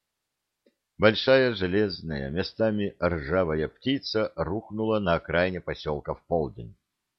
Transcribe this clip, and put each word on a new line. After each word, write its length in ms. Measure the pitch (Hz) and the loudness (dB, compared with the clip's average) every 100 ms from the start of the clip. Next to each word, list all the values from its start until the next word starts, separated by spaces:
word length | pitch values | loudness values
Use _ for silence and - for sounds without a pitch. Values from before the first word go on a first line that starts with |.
| _ _ _ _ _ _ _ _ _ - | _ _ _ _ _ _ _ _ _ 4
Большая 580 | 107 107 - 135 127 | 4 4 4 4 4
железная, 760 | 101 92 101 104 82 80 71 69 | 0 0 2 0 -2 -6 -6 -4
местами 680 | 82 - - 110 104 101 - | -4 -4 0 0 0 -4 -2
ржавая 680 | 87 85 69 92 85 78 76 | -2 -2 0 0 2 0 -4
птица 600 | _ 127 139 - 110 107 | _ -4 -4 -2 -4 -4
рухнула 640 | - 80 107 - 104 110 107 | -4 -6 -6 -8 -4 0 0
на 160 | 92 | 2
окраине 440 | 82 - 85 92 90 | 0 0 0 0 -2
посёлка 540 | - 73 80 73 - | -8 -6 -4 -6 -6
в 80 | 71 - | -8 -2
полдень. 480 | 85 69 58 57 - _ _ _ | -2 -2 -8 -16 -18 _ _ _